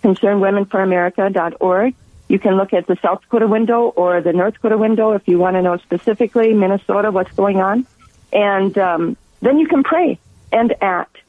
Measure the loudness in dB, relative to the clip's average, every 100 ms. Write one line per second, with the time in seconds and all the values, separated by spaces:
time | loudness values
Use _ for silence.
0 | 2 2 0 0 0 0 -2 -2 0 0
1 | -2 -2 -2 -2 -4 -4 -2 0 0 -4
2 | -18 -20 _ -2 2 0 0 -2 -2 -2
3 | -2 -4 _ 0 2 0 0 0 0 0
4 | 0 0 0 0 -2 -2 -2 0 0 2
5 | 0 0 0 0 2 0 0 -2 _ -4
6 | -2 -2 0 2 2 2 2 -2 -2 -2
7 | 0 -2 -4 -2 0 0 0 -2 -4 _
8 | -20 _ _ 0 0 0 -2 0 -2 -2
9 | -4 -6 _ _ 0 2 2 0 0 0
10 | 0 -4 _ _ -4 -2 0 -2 -4 -4
11 | -8 -14